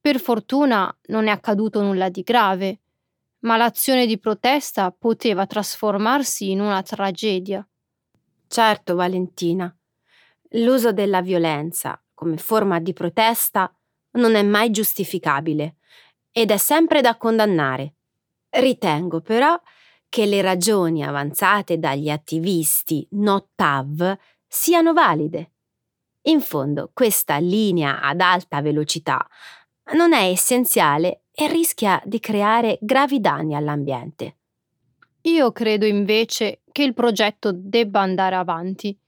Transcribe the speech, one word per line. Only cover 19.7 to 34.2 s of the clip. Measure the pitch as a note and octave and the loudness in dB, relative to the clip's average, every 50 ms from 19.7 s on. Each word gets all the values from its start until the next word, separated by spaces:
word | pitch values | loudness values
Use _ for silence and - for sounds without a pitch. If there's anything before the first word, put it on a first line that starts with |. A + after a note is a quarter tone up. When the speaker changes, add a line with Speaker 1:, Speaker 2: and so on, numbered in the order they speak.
| _ _ _ _ _ _ _ _ | _ _ _ _ _ _ _ _
Speaker 2:
che | - - G#3+ | -2 0 0
le | G#3 G3+ G3 | 2 2 2
ragioni | F#3+ F#3+ F#3 F3+ F3 A3+ A3 G3 F3+ E3 D#3+ D#3 C#3+ | 2 2 0 0 2 2 2 2 2 0 0 -2 -4
avanzate | C#3+ C#3+ C#3+ C#3+ D3 D3 - G#3 F#3 G3+ G#3 G3 - F3 D#3+ | -4 -4 -4 -4 -4 -4 0 2 2 2 2 0 -2 -4 -2
dagli | D#3+ D3+ C3+ C#3 D3 D3+ | 0 -2 -2 -2 -2 -4
attivisti | D3 D3+ _ - D#3 E3 D#3+ F#3+ F#3+ E3+ D#3 - - - - - D#3+ C#3+ - _ | -4 -6 _ -6 -6 -4 -2 0 0 0 0 0 -2 -2 -2 -2 -4 -4 -4 _
No | - G3+ G#3 G#3 G3 G3 - _ _ | -4 -2 0 2 0 0 -2 _ _
tav | - G3+ D3+ C#3+ C#3 C3 C#3 D3 D#3 F3 F3+ G3 G3 _ _ _ _ _ | -2 -2 0 0 -2 -4 -6 -4 -2 -2 -2 -2 -4 _ _ _ _ _
siano | _ - - - - F4 E4+ E4 E4 E4 | _ -8 -4 0 2 2 4 4 4 4
valide. | E4+ D#4+ G#3+ E3 D3+ D3+ D3+ E3 E3 E3+ _ _ _ _ _ _ _ _ _ _ _ _ _ _ _ _ | 4 4 4 2 0 -2 -4 -6 -8 -12 _ _ _ _ _ _ _ _ _ _ _ _ _ _ _ _
In | C#4+ D#4+ D4+ | 2 2 2
fondo, | B3 - - D3+ C3+ D3 D3 C#3 - - _ | 0 -2 -4 -4 -2 -2 -4 -6 -6 -10 _
questa | - B3+ A3+ G3 - - - D3+ C#3+ | 0 0 2 2 0 -2 0 0 0
linea | E3+ F3+ F#3 G#3+ A3 G3+ F3+ F3 D3+ C#3 C3+ - | 0 0 0 2 2 2 2 0 0 0 -2 -2
ad | - C#3 C#3+ - | -2 -4 0 2
alta | F#3 F3+ F#3 E3+ - _ - C#3+ C#3+ | 2 4 2 2 0 _ -6 -2 -2
velocità | D3+ D3+ D3+ D3+ D3 - E3 D#3 - C3+ B2+ - - _ - - - - - _ _ _ _ _ - - | 0 0 0 -2 -2 -6 -6 -2 -2 -2 -2 -2 -6 _ -20 -20 -20 -20 -20 _ _ _ _ _ -2 0
non | D#4 E4+ E4+ D#4+ | 2 4 4 4
è | B3+ G3 F#3 | 4 4 2
essenziale | F#3 F#3 - - B3 B3 B3+ A#3+ - A3 F3 D3+ C#3+ D3+ E3+ F3+ - _ _ _ _ | 2 0 0 0 0 0 0 0 2 4 4 4 4 2 0 -2 -4 _ _ _ _
e | - D4+ D4 | -4 -2 0
rischia | E4 E4 E4 D#4+ - - A3+ G3+ F#3 - - | 0 0 0 0 -2 -2 0 0 0 0 -2
di | G3+ G#3 A3+ | -6 -8 -6
creare | - - G#3+ G#3 G3+ G#3 A3 A#3 A#3 A3+ G3+ - | -4 -2 -2 0 2 2 2 2 2 0 -2 -2
gravi | G#3+ G#3 B3+ C4 C#4 C#4+ C#4 C4+ | -2 0 2 2 2 2 0 0
danni | G3+ F#3 D3 C#3+ D#3+ D#3 D3+ | 0 0 0 0 -2 -4 -2
all'ambiente. | C#3+ D3+ D3 D3 D3 C#3 C3+ C3+ A#2+ B2 - - _ | -2 -2 -2 -4 -4 -4 -4 -6 -6 -8 -12 -12 _